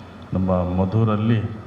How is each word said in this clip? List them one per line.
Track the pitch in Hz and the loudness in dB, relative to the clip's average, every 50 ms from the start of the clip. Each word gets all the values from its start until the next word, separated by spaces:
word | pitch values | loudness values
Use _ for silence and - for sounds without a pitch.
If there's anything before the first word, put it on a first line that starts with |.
| - - - - - - | -18 -18 -18 -18 -10 -4
ನಮ್ಮ | - 92 95 92 | -2 0 2 2
ಮಧುರಲ್ಲಿ | 92 90 87 90 90 92 95 92 104 110 113 110 107 104 110 113 117 104 - - - - - | 2 2 0 0 0 0 0 2 2 2 2 2 2 2 2 2 2 2 0 -4 -8 -10 -12